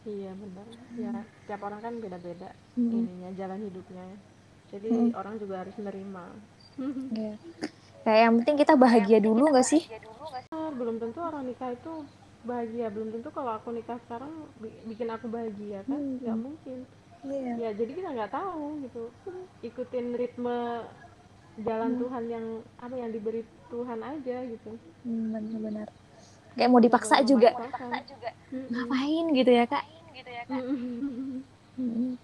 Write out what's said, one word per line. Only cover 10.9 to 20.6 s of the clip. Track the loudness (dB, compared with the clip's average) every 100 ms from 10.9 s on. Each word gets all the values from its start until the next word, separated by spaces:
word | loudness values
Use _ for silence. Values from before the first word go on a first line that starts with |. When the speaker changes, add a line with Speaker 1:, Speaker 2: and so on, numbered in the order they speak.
| -4
Speaker 1:
tentu | -6 -6
orang | -6 -6 -8
nikah | -6 -8
itu | -8 -10 -12 -12 -18 -20 -18
bahagia. | -8 -6 -4 -4 -4
Belum | -4 -6
tentu | -8 -8
kalau | -6 -4
aku | -6 -6
nikah | -8 -8 -10
sekarang | -10 -12 -10 -14 -16 -14
bi-, | -16 -14 -14
bikin | -8 -6
aku | -6 -8
bahagia | -6 -6 -8 -10 -10 -6
kan? | -4
Speaker 2:
Hmm. | -4 -6
Speaker 1:
Nggak | -4 -4
mungkin. | -6 -10 -12 -14 -14 -20 -20 -16
Speaker 2:
Iya. | -8 -6 -4 -4
Speaker 1:
Ya, | -4
jadi | -2 -4
kita | -2 -6
nggak | -4 -4
tahu | -4 -4 -6 -6 -8
gitu. | -10 -10 -12 -12 -14 -12 -14 -12
Ikutin | -12 -8 -6 -4 -4 -4
ritme | -4 -4 -4 -2